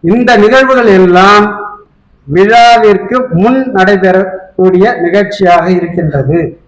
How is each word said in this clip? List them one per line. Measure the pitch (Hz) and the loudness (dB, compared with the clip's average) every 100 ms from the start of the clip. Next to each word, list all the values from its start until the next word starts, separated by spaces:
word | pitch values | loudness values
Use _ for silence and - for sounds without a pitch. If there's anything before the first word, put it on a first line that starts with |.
இந்த | 170 226 233 208 | -2 -2 0 2
நிகழ்வுகள் | 208 254 262 254 233 190 | 2 2 2 0 2 2
எல்லாம் | 180 180 196 208 208 - - - _ _ _ _ 135 151 | 2 2 4 2 0 -6 -14 -16 _ _ _ _ -6 0
விழாவிற்கு | 202 233 233 233 220 190 - 254 254 165 | 2 4 4 4 2 0 -2 -6 -4 -2
முன் | 208 262 254 196 | 0 0 -2 -2
நடைபெறக்கூடிய | 190 196 185 185 196 - - - 185 185 208 - 349 | 0 0 0 0 -2 -8 -14 -2 0 2 0 -2 -2
நிகழ்ச்சியாக | 196 202 - 185 175 170 180 | -2 -4 -2 0 2 0 -2
இருக்கின்றது. | 170 170 160 143 131 165 156 - | -4 -6 -4 -4 -2 -2 -4 -10